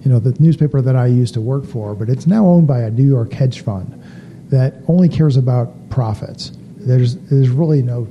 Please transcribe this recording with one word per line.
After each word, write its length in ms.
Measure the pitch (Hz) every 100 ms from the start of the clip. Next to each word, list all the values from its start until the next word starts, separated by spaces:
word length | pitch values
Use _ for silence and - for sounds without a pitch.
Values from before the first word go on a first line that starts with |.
you 60 | -
know, 80 | 123
the 200 | 117 127
newspaper 440 | 156 156 151 139
that 120 | 123
I 120 | 131 123
used 260 | 123 123
to 60 | -
work 240 | 110 135
for, 300 | - 120 104
but 160 | 104 107
it's 160 | 127 156
now 180 | 208
owned 220 | 202 175 156
by 140 | 131
a 100 | 113
New 180 | 113 139
York 240 | 135 113
hedge 300 | - 131 -
fund 360 | - 98 90 - - - - - -
that 240 | 135 131 - -
only 200 | 170 180
cares 300 | - 156 131
about 500 | 127 123 117 - -
profits. 640 | - 113 104 - - - - - -
There's, 400 | - 127 123 123
there's 320 | - 139 131
really 340 | 127 165 151
no 240 | 123 120 110